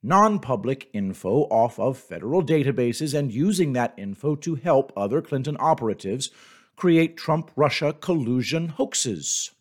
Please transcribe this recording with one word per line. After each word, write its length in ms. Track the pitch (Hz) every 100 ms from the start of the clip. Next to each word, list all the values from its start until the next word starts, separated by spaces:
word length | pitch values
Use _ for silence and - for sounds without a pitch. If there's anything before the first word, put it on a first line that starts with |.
non-public 880 | 113 190 214 208 135 120 107 135 -
info 520 | 104 98 92 92 120
off 360 | 151 113 117 -
of 160 | 113 131
federal 480 | - 82 98 170
databases 760 | 147 156 135 127 120 113 156 147
and 140 | 143
using 400 | 104 175 190 165
that 220 | 123 120 -
info 400 | 101 98 147 147
to 180 | 170
help 380 | 156 170 135 131
other 280 | - 101 139
Clinton 340 | 151 139 131 147
operatives 720 | 151 156 113 101 98 120 - _ - - _ -
create 400 | 185 165 165 165
Trump-Russia 800 | - 160 165 - 147 - 151
collusion 760 | 156 - 165 117 127 120 160 170
hoaxes. 840 | 151 269 - 127 90 69 - - _